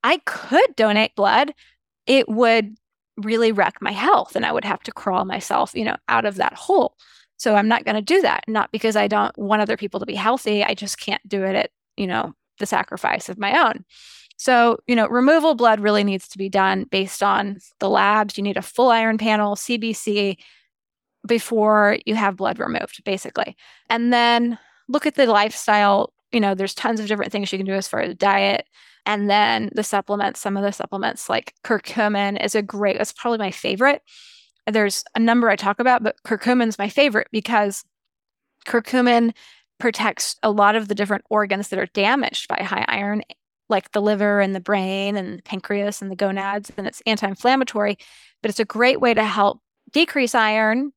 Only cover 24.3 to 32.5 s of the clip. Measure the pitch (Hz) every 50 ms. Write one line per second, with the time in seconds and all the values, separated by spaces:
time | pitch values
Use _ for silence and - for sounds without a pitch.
24.3 | 240 233 240 233 233 - _ _ _ _ _ - 247 294 - 302 - - 277 233
25.3 | 220 208 208 220 - - - - 208 208 208 202 202 196 - - _ _ _ _
26.3 | - 233 208 196 196 185 196 190 - - - 220 233 214 214 208 214 208 - -
27.3 | - 202 202 185 - 190 190 190 190 196 190 - - - 175 175 180 - - 196
28.3 | 196 196 196 196 202 - - _ _ _ - _ _ _ _ 208 208 208 202 202
29.3 | 196 208 208 226 226 226 220 202 - - 214 - - 202 196 - 202 202 196 190
30.3 | - - - 208 196 196 202 202 196 - - - - 196 202 - - - - -
31.3 | - 190 - - _ _ _ - 226 202 - - - 226 214 208 208 202 202 202
32.3 | 202 - - 196